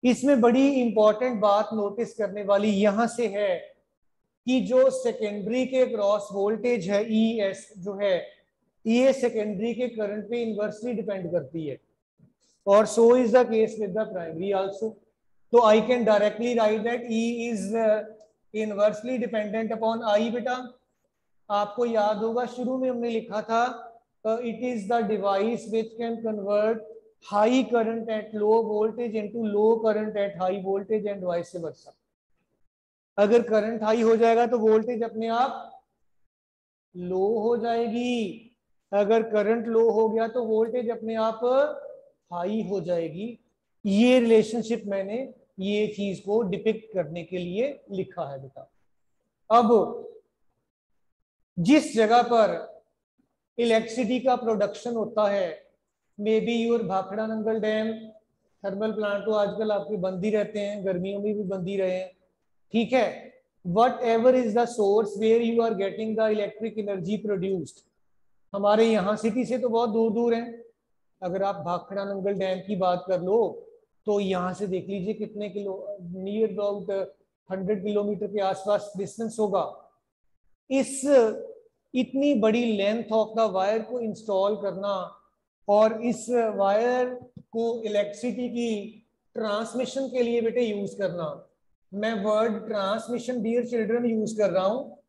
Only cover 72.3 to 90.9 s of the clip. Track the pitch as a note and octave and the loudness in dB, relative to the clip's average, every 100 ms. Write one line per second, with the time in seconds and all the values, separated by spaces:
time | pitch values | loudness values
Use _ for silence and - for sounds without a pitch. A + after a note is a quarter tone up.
72.3 | G3 F#3+ F#3 F#3+ G3+ F#3 F3+ F#3+ F3+ F3+ | -2 -2 -4 -4 -2 0 0 -2 -2 2
73.3 | A3 G3 - - - _ _ - G3+ G3 | 2 2 -2 -18 -20 _ _ -2 0 0
74.3 | F#3 F3+ F3+ G3+ F#3 F3 G3+ F#3 G#3+ G#3+ | -2 -2 -4 -4 -6 -6 -6 -6 -6 -8
75.3 | G#3 G#3 F#3+ G3 F#3+ G#3 G3+ F3 F#3 F#3+ | -8 -10 -8 -8 -8 -10 -12 -12 -10 -6
76.3 | G#3+ A3 G3 G3+ G3+ F#3 G3 F#3 - _ | -2 -2 0 -4 -4 -4 -4 -6 -12 _
77.3 | _ _ F#3+ F#3+ G#3+ G3+ G#3 G#3 G3+ G#3 | _ _ -6 -4 -4 -2 -2 -2 -4 -4
78.3 | G3+ F#3+ F#3+ G#3 G#3 - F3+ G3 - A3+ | -2 -2 -2 0 -2 -2 -10 -10 -6 -8
79.3 | A3+ G#3+ F#3 D#3 - _ _ _ _ _ | -2 0 0 -2 -8 _ _ _ _ _
80.3 | _ _ _ _ C4+ C4 - C#4 C#4 A3+ | _ _ _ _ 0 0 -4 4 6 6
81.3 | G#3+ - - _ _ _ B3+ B3+ C4+ C#4+ | 0 -12 -18 _ _ _ -2 -2 2 2
82.3 | B3+ A3 A3+ A#3+ G#3 G3 A3+ A3+ A3 G#3+ | 4 4 2 0 0 0 -2 -2 0 0
83.3 | A3 A3 F#3 F#3+ A3 A3 B3 A3+ G3 - | 0 0 2 0 0 -4 -6 -6 -8 -2
84.3 | G3 G3 G#3+ G3 F3+ G3+ G3 F3 - _ | 0 2 0 -4 -6 -4 -4 -6 -14 _
85.3 | _ _ _ - G3+ A3 A3 A#3+ - - | _ _ _ 2 4 4 2 -2 -4 -2
86.3 | A#3+ A3+ G3 G3 G#3 A#3+ B3+ B3 B3 - | 0 0 0 2 2 2 0 -2 -4 -14
87.3 | - - A3+ A#3 A#3 A3 G3+ G3+ - B3 | -20 -10 -4 -2 -2 -2 -2 -2 -4 -6
88.3 | G#3+ B3 A#3 A#3 G#3+ G3+ - _ _ _ | -4 -4 -2 -2 -4 -6 -16 _ _ _
89.3 | A#3 A3 G#3 A3+ A#3+ B3 C4+ C4+ B3+ A#3 | -8 -4 -4 -4 -4 -4 -4 -4 0 0
90.3 | A#3 A3+ B3 A#3 G#3 G3+ | 2 0 0 -2 -2 -6